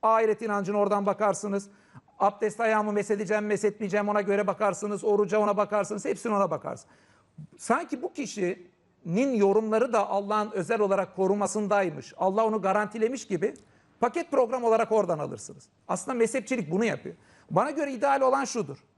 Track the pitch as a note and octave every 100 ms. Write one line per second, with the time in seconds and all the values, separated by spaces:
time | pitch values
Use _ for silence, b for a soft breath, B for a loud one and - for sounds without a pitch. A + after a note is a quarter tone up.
0 | A3 A3 A3 G#3+ A3+ G3+ F#3 G#3 G3+ G#3
1 | G3+ G3 G#3+ F#3+ G#3 G3 G3 B B B
2 | _ _ G3+ G#3 G#3+ G#3 A3+ A3 G#3+ G#3
3 | G3+ G#3 G3 G#3+ G#3 G3+ G#3+ G3+ G#3 G#3
4 | G#3 G#3 G#3 G3+ G#3 G3+ G#3+ F3 G#3 G3+
5 | G#3+ G3+ G#3 G#3+ G#3 G3+ G3+ G#3 G3 G#3+
6 | C#4+ G3+ A#3 G#3 F#3+ E3 - - - b
7 | b b b - D#3 - - B3+ E4+ C4+
8 | E4 - B3 - F3+ - - _ _ _
9 | - F3+ C4+ A#3+ G3 G3+ A3 A3 B3+ A3+
10 | G3+ G3 G3+ G#3+ G#3 G#3+ D#3+ A3+ G#3 G3
11 | F#3 - F#3+ G#3 G3 G#3+ G#3 G3+ F#3 D3+
12 | - - F#3 G3 A3+ G#3+ F#3+ G3 G#3 A3+
13 | A3 C4 - F3+ G3+ D4+ b b b b
14 | A#3+ E4+ - C4+ A#3+ B3+ A#3 A3 A3 G#3+
15 | F#3 D#3+ C#3+ - - - - _ - F#3
16 | - B3 A3+ C4 G#3 C4 D3+ F3+ A3+ D#3
17 | - E3 b b b E3 C4 D4 C#4+ B3+
18 | C#4 C#4 C4 C4+ C4+ A#3 D3 C#3 _